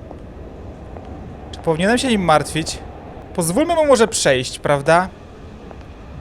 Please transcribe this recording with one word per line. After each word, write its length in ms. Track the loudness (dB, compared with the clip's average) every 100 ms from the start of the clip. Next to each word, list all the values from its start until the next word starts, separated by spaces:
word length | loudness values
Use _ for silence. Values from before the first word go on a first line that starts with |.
| -14 -14 -14 -14 -14 -14 -14 -14 -14 -14 -12 -12 -12 -12 -14
Czy 80 | -6
powinienem 380 | -2 2 4 4
się 100 | 4
nim 140 | 2
martwić? 560 | 6 4 4 -2 -4 -6 -10 -14 -14 -14 -10 -2
Pozwólmy 400 | 0 2 2 4
mu 100 | 6
może 220 | 6 6
przejść, 520 | 4 4 4 2 -2
prawda? 500 | 2 2 6 4 4 -4 -16 -16 -16 -16 -16 -16 -16 -16 -16 -14